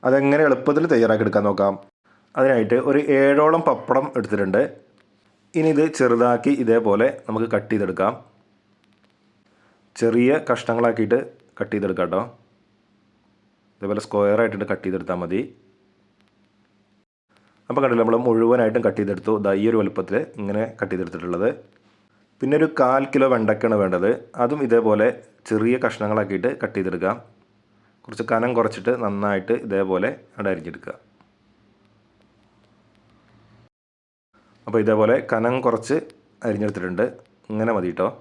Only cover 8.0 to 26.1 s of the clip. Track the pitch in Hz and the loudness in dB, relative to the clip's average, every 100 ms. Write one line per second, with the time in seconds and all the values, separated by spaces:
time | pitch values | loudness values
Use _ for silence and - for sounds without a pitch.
8 | 98 117 - _ _ _ _ _ _ _ | -2 -2 -16 _ _ _ _ _ _ _
9 | _ _ _ _ _ _ _ _ _ - | _ _ _ _ _ _ _ _ _ -2
10 | 113 117 123 151 - 120 - 117 120 110 | 0 2 2 2 0 -4 -2 0 0 0
11 | 104 120 143 - _ - - 104 98 87 | 0 0 -2 -14 _ -10 -6 -4 -4 -2
12 | 87 92 120 - _ _ _ _ _ _ | -2 -2 -6 -12 _ _ _ _ _ _
13 | _ _ _ _ _ _ _ _ 98 104 | _ _ _ _ _ _ _ _ -6 -6
14 | - 104 101 107 113 101 101 95 95 92 | -4 0 2 2 0 -2 -6 -6 -4 -6
15 | 87 90 87 95 143 - _ _ _ _ | -6 -6 -4 -4 -6 -12 _ _ _ _
16 | _ _ _ _ _ _ _ _ _ _ | _ _ _ _ _ _ _ _ _ _
17 | _ _ _ _ _ _ _ - 135 117 | _ _ _ _ _ _ _ 0 2 2
18 | 113 117 123 113 117 123 113 113 110 110 | 4 2 2 2 4 4 2 2 0 0
19 | 101 98 - 107 101 98 107 113 107 107 | -4 -4 -2 0 0 2 2 2 0 -4
20 | 92 101 160 - 101 101 113 - 98 92 | -4 -4 -4 -10 -6 -4 -6 -6 -6 -6
21 | 92 90 87 87 107 151 - _ _ _ | -6 -8 -8 -2 -2 -4 -14 _ _ _
22 | _ _ _ _ 131 147 156 156 127 135 | _ _ _ _ -2 0 0 2 2 2
23 | 135 135 131 123 110 107 113 107 95 90 | 0 2 2 2 2 0 0 0 0 0
24 | 95 127 - - 120 147 135 117 110 104 | 0 -2 -6 -4 -2 -2 2 2 4 2
25 | 113 120 - _ - 110 113 123 120 - | 2 0 -14 _ -4 -2 0 0 -2 -4
26 | 104 | -2